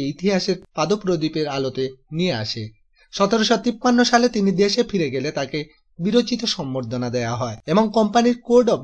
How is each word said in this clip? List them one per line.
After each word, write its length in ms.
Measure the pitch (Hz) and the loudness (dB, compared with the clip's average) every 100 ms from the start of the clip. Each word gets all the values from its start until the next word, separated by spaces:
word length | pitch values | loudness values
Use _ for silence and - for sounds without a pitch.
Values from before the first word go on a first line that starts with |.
| 139 | -4
ইতিহাসের 500 | 147 190 190 190 180 - | -2 0 0 0 -4 -6
পাদপ্রদীপের 720 | - 156 214 185 170 151 156 147 | -4 0 0 0 -2 -2 -2 -4
আলোতে 380 | 135 135 131 131 - _ | -2 -4 -4 -6 -8 _
নিয়ে 220 | 156 180 | -2 -2
আসে। 300 | 120 107 117 107 - _ _ _ | -2 -4 -6 -10 -14 _ _ _
সতেরোশো 420 | - 196 226 220 226 | -2 2 2 2 2
তিপ্পান্ন 420 | 240 240 254 240 | 0 0 2 4
সালে 240 | 240 240 240 | 4 4 2
তিনি 220 | 233 196 | 2 2
দেশে 300 | 175 202 202 | 2 2 2
ফিরে 240 | 233 196 147 | 0 -2 -2
গেলে 200 | 131 143 | -2 -4
তাকে 280 | 147 135 151 151 _ _ - | -4 -4 -6 -8 _ _ -6
বীরোচিত 420 | 175 240 240 233 220 | 0 2 2 -4 -4
সম্বর্ধনা 640 | - 135 131 113 123 120 | -6 -4 -6 -4 -4 -4
দেয়া 260 | 123 117 120 | -2 -2 -4
হয় 220 | 123 107 - | -6 -6 -2
এবং 180 | 185 220 | 0 2
কোম্পানির 460 | 220 214 233 240 240 | 2 2 2 2 0
কোড 240 | - 240 226 | 4 4 4
অফ 100 | - | 0